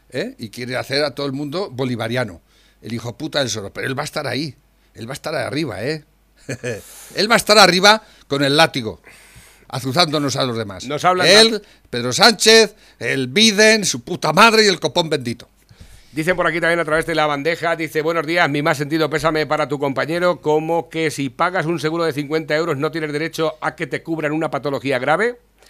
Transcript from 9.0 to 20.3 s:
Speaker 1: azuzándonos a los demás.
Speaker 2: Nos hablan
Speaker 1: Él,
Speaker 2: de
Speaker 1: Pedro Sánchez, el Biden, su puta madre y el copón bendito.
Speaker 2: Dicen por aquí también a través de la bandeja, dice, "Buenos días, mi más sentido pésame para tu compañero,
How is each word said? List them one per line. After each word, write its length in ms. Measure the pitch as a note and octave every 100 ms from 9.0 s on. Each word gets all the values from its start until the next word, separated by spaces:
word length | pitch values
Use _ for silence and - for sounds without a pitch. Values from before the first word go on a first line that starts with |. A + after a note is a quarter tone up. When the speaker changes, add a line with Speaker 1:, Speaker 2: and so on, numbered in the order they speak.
| - - - - - _ _
Speaker 1:
azuzándonos 720 | C3 C3 C3+ F3 D3+ C#3+ C3
a 80 | C3+
los 120 | A2+
demás. 280 | G#2 F#2 B2
Speaker 2:
Nos 180 | C#3+
hablan 240 | F3 F#3 F3
Speaker 1:
Él, 240 | G#3 A3+
Speaker 2:
de 100 | G#3+ - _ _
Speaker 1:
Pedro 240 | A#2+ A#2+
Sánchez, 640 | B2 G3 - G#3+ A3+ G#3+ - _ _
el 280 | A#2 C3+ B2+
Biden, 560 | D3 A3+ G3 A3 A3
su 200 | F3 B2
puta 280 | - E3+ D3+
madre 320 | D#3 A3+ A3
y 40 | G#3
el 120 | F3
copón 300 | D#3 F3 E3
bendito. 400 | D3+ A#2+ A2 - _ _ - - - _
Speaker 2:
Dicen 240 | C#3+ D#3+ F3
por 100 | E3+
aquí 140 | E3
también 180 | E3 E3+
a 60 | D#3
través 200 | D#3 D#3+
de 80 |
la 120 | D#3 D3+
bandeja, 500 | C#3+ C#3+ E3+ E3 E3
dice, 260 | D#3 D#3
"Buenos 240 | D3+ E3+ D3
días, 240 | F3 E3
mi 120 | D#3+
más 160 | E3 C#3+
sentido 320 | D3 D#3+ D3+
pésame 360 | D3+ D#3+ D#3 D3+
para 220 | D3+ D3
tu 120 | C#3+
compañero, 600 | C#3+ C3+ C3 E3+ F3+